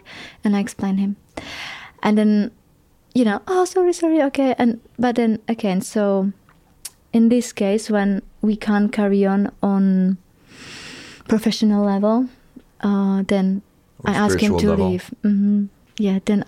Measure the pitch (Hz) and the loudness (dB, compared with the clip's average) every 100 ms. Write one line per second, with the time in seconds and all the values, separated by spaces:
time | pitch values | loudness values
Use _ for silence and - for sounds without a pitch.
0 | - - - - 214 202 208 - 196 190 | -12 -20 -20 -6 -2 0 -2 -6 -4 -2
1 | 196 202 _ - - - - - - - | -2 -6 _ -16 -14 -14 -14 -16 -18 -6
2 | 208 214 214 208 202 - _ _ _ _ | 0 2 2 2 0 -6 _ _ _ _
3 | _ 247 226 202 - 370 359 370 359 339 | _ 0 0 0 -2 0 0 2 0 2
4 | 330 320 277 277 269 - 247 226 - - | 2 2 2 0 0 2 0 0 -10 -2
5 | 247 233 226 214 - 226 208 185 233 220 | 0 2 0 0 -4 -4 -2 -2 -2 -2
6 | 202 196 196 - _ _ _ _ - - | 0 2 0 -6 _ _ _ _ -20 -20
7 | _ 233 226 240 233 - 196 208 220 208 | _ 2 4 4 0 -2 0 0 0 0
8 | 196 196 - - 214 208 214 208 208 208 | 0 -2 -6 -4 -2 -2 0 0 0 0
9 | 202 196 196 196 202 - 202 196 190 190 | 0 2 2 2 -2 -2 0 2 2 4
10 | 185 190 _ _ _ - - - - - | 2 -2 _ _ _ -20 -20 -20 -18 -20
11 | - - - 220 226 - 214 208 202 196 | -20 -20 -2 0 0 0 2 2 2 0
12 | 208 226 254 - _ - _ _ 208 202 | 2 0 -2 -8 _ -20 _ _ -2 0
13 | 196 196 196 202 190 196 - _ _ _ | 0 0 0 0 0 -2 -6 _ _ _
14 | - 196 208 190 208 180 208 202 190 180 | -4 0 0 2 0 2 2 2 0 -2
15 | - - 208 202 202 208 202 - _ - | -6 -6 -2 2 2 0 -2 -8 _ -4
16 | 202 190 - 208 | -2 0 0 -2